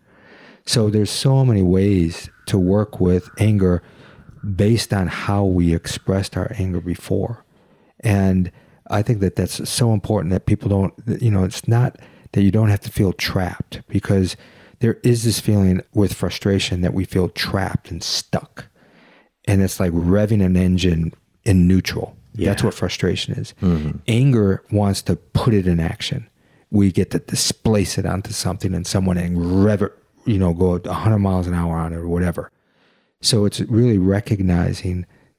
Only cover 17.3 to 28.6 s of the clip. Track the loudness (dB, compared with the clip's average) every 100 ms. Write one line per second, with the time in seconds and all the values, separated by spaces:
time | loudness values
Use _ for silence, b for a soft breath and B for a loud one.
17.3 | -4 -4 -2 -2 -6 -10 -10 -8 -8 -6
18.3 | -8 -8 -20 -20 b b b b b b
19.3 | _ 0 2 2 0 -2 0 2 2 2
20.3 | 2 4 2 2 2 2 0 -2 -8 _
21.3 | _ 2 4 4 4 0 -6 -8 -12 -14
22.3 | -4 -2 0 -2 -2 -6 -2 -2 -2 -6
23.3 | -8 -10 -2 0 0 -2 -6 -2 2 4
24.3 | 4 2 0 -2 0 0 0 -2 -4 _
25.3 | -2 2 2 2 0 -2 -4 -8 -8 -10
26.3 | b b b b 2 2 2 -2 -4 -4
27.3 | -4 -4 -2 0 0 0 -2 -4 -4 -6
28.3 | -6 -6 -4